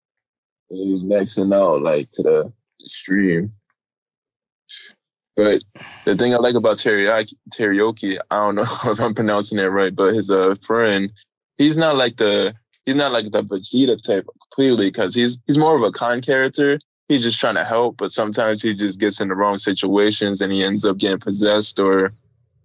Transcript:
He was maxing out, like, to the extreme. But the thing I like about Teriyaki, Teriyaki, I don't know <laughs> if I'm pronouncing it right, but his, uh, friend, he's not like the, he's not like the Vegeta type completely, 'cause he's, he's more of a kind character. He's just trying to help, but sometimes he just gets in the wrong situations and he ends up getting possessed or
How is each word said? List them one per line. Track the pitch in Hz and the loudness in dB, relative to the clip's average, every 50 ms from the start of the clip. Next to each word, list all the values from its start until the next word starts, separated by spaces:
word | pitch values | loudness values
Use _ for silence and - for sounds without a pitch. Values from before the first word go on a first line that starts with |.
| _ _ _ _ _ _ _ _ _ _ _ _ _ - | _ _ _ _ _ _ _ _ _ _ _ _ _ -16
He | 92 92 98 98 | -10 -6 -4 -2
was | 95 92 90 | -2 -2 -2
maxing | 95 101 101 98 - - 104 95 98 98 | -2 0 0 0 -2 -2 -2 0 2 2
out, | 98 98 87 78 71 73 | 2 2 2 2 0 0
like, | 80 76 73 67 - - | 0 0 -2 -2 -6 -6
to | - 90 | -2 0
the | - 80 78 76 - - _ _ _ _ _ - | 2 2 2 0 -2 -8 _ _ _ _ _ -8
extreme. | - - - - - 95 101 98 92 85 82 92 110 110 _ _ _ _ _ _ _ _ _ _ _ _ _ _ _ _ _ _ _ _ _ _ - - - - - - _ _ _ _ _ _ _ - - | -6 -6 -4 -2 -2 -2 0 0 0 0 0 -2 -6 -10 _ _ _ _ _ _ _ _ _ _ _ _ _ _ _ _ _ _ _ _ _ _ -10 -8 -8 -8 -12 -16 _ _ _ _ _ _ _ -2 0
But | 104 104 98 - - _ _ - - - - - - | 2 2 2 2 -2 _ _ -20 -20 -20 -18 -8 -2
the | 101 101 | -2 0
thing | 92 120 123 123 | 2 2 2 2
I | 120 | 2
like | 117 123 120 | 2 2 2
about | 117 107 110 107 - | 2 2 2 0 2
Teriyaki, | - 120 107 101 98 101 113 110 110 - - _ _ - - | 0 0 0 2 2 2 0 0 -2 -4 -8 _ _ -14 -6
Teriyaki, | - 113 104 98 98 107 113 113 - - 98 95 90 - - | -2 0 0 2 2 2 2 0 -2 -6 -6 -6 -6 -6 -4
I | 95 104 | -2 0
don't | 104 104 101 | 0 0 0
know | 101 110 | 0 -2
<laughs> | 120 - - - 120 | -4 -4 -4 -4 -4
if | 104 107 | -2 0
I'm | 131 113 107 | -2 -2 -2
pronouncing | 123 113 104 104 101 101 - 113 104 | -2 -2 0 0 0 -2 -2 -2 -2
it | 95 | -2
right, | 95 95 98 98 92 92 | 0 0 0 0 0 0
but | 92 98 95 110 | 2 2 2 2
his, | 113 98 98 | 2 0 0
uh, | 98 95 92 95 98 98 | 2 2 4 2 0 -2
friend, | - - 110 117 117 110 101 98 98 98 - _ - _ _ _ _ _ _ - | -4 -2 0 2 2 2 0 0 -2 -4 -8 _ -20 _ _ _ _ _ _ 0
he's | 139 151 156 160 | 2 2 2 2
not | 165 156 147 135 | 2 2 2 2
like | 127 120 117 - | 0 0 0 0
the, | 113 104 101 104 - 98 113 - _ _ _ _ - | 0 2 2 2 0 -2 -4 -8 _ _ _ _ -6
he's | 135 135 | -2 0
not | 143 143 139 | 0 0 0
like | 123 117 107 104 | 0 -2 -4 -2
the | - 104 107 | -2 -2 -2
Vegeta | 101 101 95 98 - - 127 139 127 110 110 | -2 -6 -8 -8 -2 0 2 2 2 2 -2
type | - - 107 95 - - - _ _ | 0 -2 -2 -2 -2 -6 -16 _ _
completely, | _ - - 135 135 123 107 98 95 | _ -2 0 2 2 4 2 2 0
'cause | 92 113 104 92 92 | 0 -2 -4 -2 0
he's, | 120 120 120 123 123 - | 0 0 0 -2 -4 -2
he's | - 143 151 | 0 2 4
more | 156 156 160 | 4 4 4
of | 135 113 | 4 2
a | 98 | 0
kind | 95 - 127 120 120 123 123 | -2 -2 -4 -2 -2 -4 -2
character. | 151 135 131 131 131 - 147 143 143 143 151 - _ _ _ _ - | 0 0 2 0 0 0 0 2 2 2 0 -4 _ _ _ _ 0
He's | 147 135 117 | 0 0 2
just | 117 113 - | 0 -2 0
trying | - 120 104 | -2 0 0
to | 85 87 | 0 -2
help, | 92 113 117 123 117 113 - | 0 0 0 0 0 -2 -4
but | 101 92 | -6 -6
sometimes | - - 113 104 101 123 117 110 107 104 - | -2 -4 -4 -2 -2 -2 0 0 -2 0 -2
he | 113 104 | -2 -2
just | 95 104 101 95 98 | -2 -2 -4 -2 0
gets | 110 104 98 - | -2 -2 0 -2
in | 107 95 | -4 -4
the | 95 | -2
wrong | 92 104 101 101 98 | 0 0 0 0 0
situations | - 104 95 - - 95 98 101 104 107 107 - 107 101 101 95 | -2 -2 -2 -2 -2 0 2 2 2 2 2 0 -2 -2 -2 -2
and | 101 95 | -2 -2
he | 98 98 95 | -2 0 0
ends | 98 101 104 101 | 0 -2 0 0
up | 101 95 98 | 0 0 0
getting | 107 101 95 - | 0 -2 -2 -2
possessed | - 104 98 101 104 104 104 107 104 - - - | -4 -6 -4 0 2 2 2 2 0 -2 -2 0
or | 98 98 95 95 95 98 107 _ _ _ _ _ _ _ _ _ _ | 0 2 2 2 2 0 -4 _ _ _ _ _ _ _ _ _ _